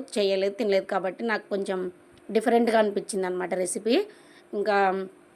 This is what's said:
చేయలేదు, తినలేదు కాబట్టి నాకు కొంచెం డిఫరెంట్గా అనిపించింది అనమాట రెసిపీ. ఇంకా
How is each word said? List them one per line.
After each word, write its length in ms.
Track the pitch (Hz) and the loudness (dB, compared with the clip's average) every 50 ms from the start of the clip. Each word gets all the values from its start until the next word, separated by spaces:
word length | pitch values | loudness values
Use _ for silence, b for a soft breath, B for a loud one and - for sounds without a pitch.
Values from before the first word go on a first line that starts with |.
| 262 - - | 0 -2 -2
చేయలేదు, 400 | 226 202 196 196 190 196 202 202 - | 0 0 2 2 2 0 0 0 -2
తినలేదు 260 | 240 202 196 190 190 - 202 | 0 2 2 2 0 0 -2
కాబట్టి 300 | 185 175 190 175 - 233 233 | -2 -2 -4 -6 -4 -2 -2
నాకు 160 | 214 196 - - 208 | -2 -2 -4 -4 -4
కొంచెం 260 | 196 196 185 190 185 185 180 - - - - - - - - 202 | -4 -2 -2 -4 -4 -4 -6 -8 -12 -20 -20 -20 -20 -8 -2 -2
డిఫరెంట్గా 440 | 220 214 240 226 233 240 233 220 226 214 | 0 2 4 4 4 4 4 4 4 4
అనిపించింది 440 | 208 202 202 185 - - 190 185 180 | 2 0 -4 -6 -4 -4 -4 -2 -2
అనమాట 240 | 180 180 180 175 185 180 | -2 -4 -4 -4 -4 -4
రెసిపీ. 340 | 185 175 - 202 - 220 254 359 415 - B B B B B B B B - 208 | -4 -4 -4 -4 -2 2 2 2 0 -2 B B B B B B B B -6 -4
ఇంకా 180 | 190 214 202 202 196 190 185 190 190 190 - - - - _ | -2 0 2 2 4 2 2 0 -4 -8 -12 -20 -20 -20 _